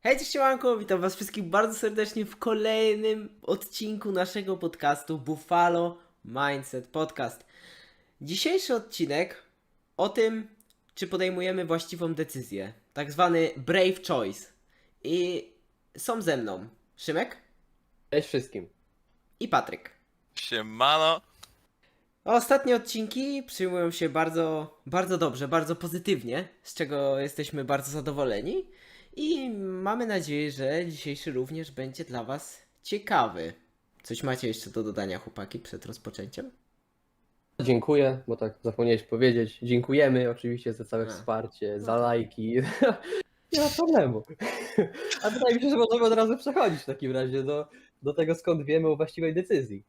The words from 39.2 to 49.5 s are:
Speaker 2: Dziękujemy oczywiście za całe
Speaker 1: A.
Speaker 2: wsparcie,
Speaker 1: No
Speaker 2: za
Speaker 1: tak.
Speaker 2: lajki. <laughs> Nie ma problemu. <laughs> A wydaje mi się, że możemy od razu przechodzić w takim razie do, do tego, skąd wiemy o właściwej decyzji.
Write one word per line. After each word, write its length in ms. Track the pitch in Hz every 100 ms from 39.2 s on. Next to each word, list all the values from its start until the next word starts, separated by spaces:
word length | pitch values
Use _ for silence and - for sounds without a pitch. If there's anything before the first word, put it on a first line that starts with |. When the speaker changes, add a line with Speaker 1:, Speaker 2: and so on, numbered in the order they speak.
| 127 117 117 -
Speaker 2:
Dziękujemy 640 | 120 123 123 139 143 127 123
oczywiście 440 | 117 120 120 123
za 120 | 113 110
całe 200 | 113 113
Speaker 1:
A. 40 |
Speaker 2:
wsparcie, 640 | 98 117 110 110 - 104 104
Speaker 1:
No 60 | 107
Speaker 2:
za 60 |
Speaker 1:
tak. 80 | 117
Speaker 2:
lajki. 540 | 120 117 110 - 110 120 143 - 262 -
<laughs> 520 | 349 381 - _ _
Nie 80 | 311
ma 80 | 294 -
problemu. 460 | 330 302 139 107 - 160 220 - -
<laughs> 520 | - 202 - - -
A 60 | 208
wydaje 260 | 240 254 240
mi 60 |
się, 80 | 269
że 60 | 277
możemy 280 | 233 240 226
od 80 |
razu 240 | 220 226 262
przechodzić 440 | - 285 233 156
w 40 | -
takim 260 | 135 131
razie 320 | 127 131 135
do, 240 | 135 147 147 - _ _
do 120 | 135
tego, 220 | 147 156 165
skąd 300 | - 165 139
wiemy 220 | 156 160
o 80 | 147
właściwej 380 | 156 - 165
decyzji. 500 | 160 185